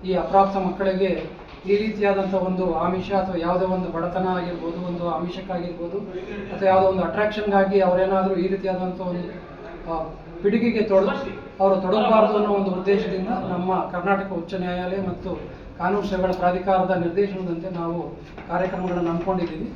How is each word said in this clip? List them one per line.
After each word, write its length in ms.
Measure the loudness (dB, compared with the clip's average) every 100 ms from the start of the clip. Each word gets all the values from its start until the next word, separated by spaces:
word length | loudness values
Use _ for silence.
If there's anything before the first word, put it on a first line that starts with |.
ಈ 80 | 0
ಅಪ್ರಾಪ್ತ 440 | 0 4 4 4 2
ಮಕ್ಕಳಿಗೆ 880 | -2 0 0 2 0 0 -6 -12 -16 -12
ಈ 100 | 0
ರೀತಿಯಾದಂಥ 580 | 2 2 0 2 2 2
ಒಂದು 420 | 0 0 0 0
ಆಮಿಷ 360 | 0 0 -2 0
ಅಥವಾ 240 | 0 0 -2
ಯಾವುದೇ 280 | 0 2
ಒಂದು 240 | 2 0 -2
ಬಡತನ 380 | -2 -2 0 0
ಆಗಿರ್ಬೋದು, 600 | 0 -2 -4 -6 -4 -4
ಒಂದು 220 | -4 -2
ಆಮಿಷಕ್ಕಾಗಿರ್ಬೋದು 880 | -2 -4 -6 -6 -6 -6 -6 -6 -6 -6 -8 -8 -10 -8
ಅಥವಾ 140 | 0 4
ಯಾವುದೋ 180 | 6 6
ಒಂದು 160 | 2
ಅಟ್ರಾಕ್ಷನ್‌ಗಾಗಿ 760 | 0 0 0 0 2 4 4 4
ಅವರೇನಾದರೂ 560 | 4 4 4 2 2
ಈ 120 | 2 0
ರೀತಿಯಾದಂಥ 540 | 0 -2 -2 -4 -4
ಒಂದು, 220 | -4 -4 -6 -10 -14 -14 -14 -12 -6
ಆ, 100 | -6 -6 -10 -14 -2
ಪಿಡುಗಿಗೆ 380 | 2 4 2 2
ತೊಡ-, 280 | 4 6 4 0 -6 -10 -14 2
ಅವರು 160 | 4
ತೊಡಗಬಾರ್ದು 600 | 4 4 2 6 6 6 4
ಅನ್ನೋ 120 | 2
ಒಂದು 220 | 2 0
ಉದ್ದೇಶದಿಂದ 560 | 0 2 2 2 -4 -2
ನಮ್ಮ 480 | -4 -2 -2 0 -2 -2
ಕರ್ನಾಟಕ 420 | -4 0 0 0
ಉಚ್ಚ 200 | -6 -6
ನ್ಯಾಯಾಲಯ 440 | -4 -4 -4 -4 -4
ಮತ್ತು 380 | -4 -6 -6 -8 -10 -14 -16 -4
ಕಾನೂನು 300 | 0 0 0
ಸೇವೆಗಳ 240 | 0 0
ಪ್ರಾಧಿಕಾರದ 600 | 2 2 2 2 2 4 2
ನಿರ್ದೇಶನದಂತೆ 720 | 0 2 0 -2 -4 -6 -6
ನಾವು 400 | -6 -4 -4 -8 -12 -16 -16 -6
ಕಾರ್ಯಕ್ರಮಗಳನ್ನು 600 | -2 -2 -2 -2 0 0
ಹಮ್ಮಿಕೊಂಡಿದ್ದೀವಿ. 640 | 0 0 0 -2 -4 -8